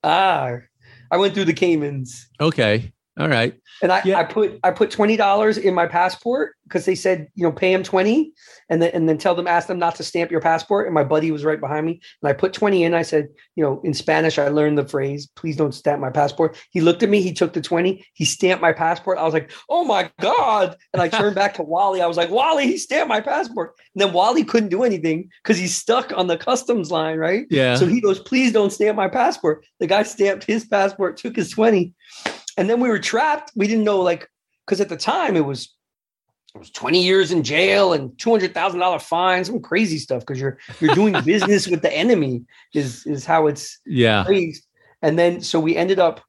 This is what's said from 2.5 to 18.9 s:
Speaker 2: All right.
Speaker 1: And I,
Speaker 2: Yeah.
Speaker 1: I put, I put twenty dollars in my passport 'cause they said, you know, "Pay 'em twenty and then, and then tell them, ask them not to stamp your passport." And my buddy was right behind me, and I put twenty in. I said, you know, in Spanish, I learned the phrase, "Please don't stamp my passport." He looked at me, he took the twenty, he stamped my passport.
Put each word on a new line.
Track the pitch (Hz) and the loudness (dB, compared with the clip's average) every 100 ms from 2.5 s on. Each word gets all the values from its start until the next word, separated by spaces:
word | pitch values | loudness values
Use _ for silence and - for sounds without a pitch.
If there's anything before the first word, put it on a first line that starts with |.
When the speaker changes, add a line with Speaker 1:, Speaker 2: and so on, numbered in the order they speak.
| - 107 110 120 _ _ - | 2 2 2 -4 _ _ -4
Speaker 2:
All | 156 | 0
right. | 123 120 - _ - | 0 0 -6 _ -4
Speaker 1:
And | 185 | 0
I, | 185 | 2
Speaker 2:
Yeah. | 190 190 | 2 0
Speaker 1:
I | |
put, | 165 220 208 - | 0 0 -2 0
I | 185 | -2
put | 180 208 | 0 -2
twenty | - 208 220 | 2 2 2
dollars | 202 202 214 208 | 2 2 2 2
in | 196 | 0
my | 180 170 | 2 0
passport | 175 185 - 233 262 - _ _ | 0 -2 -2 -4 -4 -4 _ _
'cause | 180 | -4
they | 185 | -2
said, | 185 190 180 151 | -2 0 -2 -4
you | - | -2
know, | 170 | -2
"Pay | 143 185 | 0 0
'em | 185 | 0
twenty | 185 185 202 262 311 _ - - - | 0 0 2 2 0 _ -20 -20 -4
and | 165 | 0
then, | 170 | 2
and | 175 160 | 2 0
then | 156 | 2
tell | 190 | 0
them, | 175 175 | 0 0
ask | 170 170 | 0 0
them | 180 | -2
not | 170 | -2
to | - | -4
stamp | 160 175 170 | -6 -4 -2
your | 165 | 0
passport." | 165 165 - 202 | 0 0 0 -2
And | 110 | 2
my | 160 | 0
buddy | 135 156 160 | 2 0 0
was | 151 | -2
right | 151 156 | -2 -2
behind | 139 151 | -4 -4
me, | 160 170 - _ | -4 -6 -14 _
and | 147 | -4
I | |
put | 139 185 | 0 -2
twenty | - 208 190 | 0 0 2
in. | 170 | 2
I | 170 | 0
said, | 160 156 147 _ _ | 0 -2 -2 _ _
you | - | -2
know, | 147 135 | -2 -2
in | 165 | -4
Spanish, | 131 - 156 160 151 | -4 0 2 2 0
I | 143 | 0
learned | 151 151 147 | 2 2 0
the | 143 | -2
phrase, | 143 139 143 139 | -4 -4 -6 -12
"Please | - 165 147 | -12 -8 -2
don't | 147 | -4
stamp | - 147 147 | -2 -4 -2
my | 135 | -2
passport." | 135 143 - 160 - - | -2 -2 0 -2 -2 -6
He | 180 | 2
looked | 165 170 | 2 4
at | 214 | 2
me, | 202 | 2
he | 185 | 0
took | 151 165 | 0 -2
the | 170 | -2
twenty, | 143 170 185 190 _ | -2 0 0 -2 _
he | _ | _
stamped | 156 - 185 185 | -8 0 0 4
my | 170 | 2
passport. | 160 165 | 2 -2